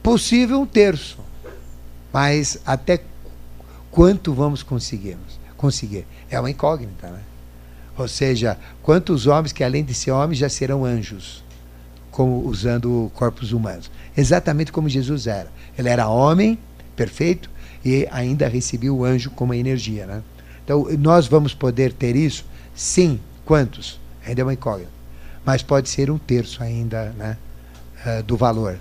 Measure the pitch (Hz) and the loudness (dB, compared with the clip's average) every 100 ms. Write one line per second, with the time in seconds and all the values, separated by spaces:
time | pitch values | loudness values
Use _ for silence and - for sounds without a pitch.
0 | - 233 - 240 247 269 277 226 202 156 | 6 4 4 4 4 2 2 6 6 6
1 | - - - - - - - - - - | -6 -14 -14 -14 -16 -16 -16 -16 -16 -18
2 | - 135 143 151 139 - - 135 - 175 | -4 2 2 2 0 -4 -2 -2 2 0
3 | - - - - - - - - - - | 0 -16 -16 -16 -16 -16 -18 -18 -2 4
4 | 175 202 - 131 147 139 - 127 - 110 | 4 4 -2 0 0 -2 -4 -6 -4 -8
5 | 95 87 90 - - - 143 131 110 98 | -10 -12 -14 -16 -16 -2 -2 -2 -6 -8
6 | 82 - - 131 123 143 147 156 110 92 | -10 -16 -8 -4 -4 0 0 0 -6 -12
7 | 90 90 104 - - - - - - - | -14 -14 -16 -18 -18 -20 -20 -18 -16 -8
8 | 123 - 135 123 113 98 - - - 165 | -6 0 2 2 2 -2 -8 -6 4 4
9 | 180 156 117 147 156 - 127 135 147 120 | 6 2 6 4 2 0 0 0 -2 -2
10 | - 131 151 143 139 - 135 139 127 120 | 0 2 2 0 0 0 -2 0 0 0
11 | 101 98 - - - - - - - - | -4 -10 -14 -16 -18 -20 -20 -20 -20 -20
12 | - - 131 123 120 92 113 120 120 120 | -14 0 2 2 -2 -2 0 0 2 0
13 | 110 - 120 - 113 117 110 87 - - | -2 0 -2 -2 -4 -2 -2 -6 -14 -18
14 | - - 131 175 170 147 156 - 156 131 | -6 2 4 4 4 0 0 0 0 0
15 | 127 147 113 101 82 - - - 123 123 | -2 -2 -2 -6 -8 -14 -14 -4 0 2
16 | 110 113 139 170 214 226 - - - - | 4 4 6 6 4 2 -6 -20 -18 -4
17 | 113 - 160 180 - - - - 127 131 | -4 0 0 0 -4 -14 -16 -6 0 2
18 | - 127 123 143 139 123 117 120 131 135 | 0 -2 -2 2 2 0 -4 -4 -2 0
19 | 123 127 127 - 127 120 123 131 107 107 | 2 2 0 -4 -2 0 0 -2 -4 -8
20 | 95 101 110 - - - - 143 135 151 | -8 -10 -12 -18 -20 -18 0 0 2 2
21 | 147 170 131 151 147 - 131 117 131 117 | 6 6 8 4 4 0 -2 2 0 2
22 | 120 123 156 - - - - - - - | 0 2 2 0 -12 -16 -18 -8 0 4
23 | 175 120 - - - 156 127 - - - | 4 4 -4 -18 2 4 4 -2 -14 -14
24 | - - - 120 131 131 127 101 87 - | -16 -14 -6 -2 0 0 -2 -4 -8 -16
25 | - - - - - 131 - 139 131 - | -18 -16 -14 -6 0 0 4 2 2 0
26 | 139 151 - 123 113 - 117 117 117 110 | 0 0 2 0 0 -6 -6 -4 -4 -4
27 | 110 113 107 113 - - - - - - | -6 -6 -8 -8 -10 -16 -18 -18 -18 -10
28 | - 113 107 120 123 110 107 90 | -4 -4 -2 2 2 2 -2 -6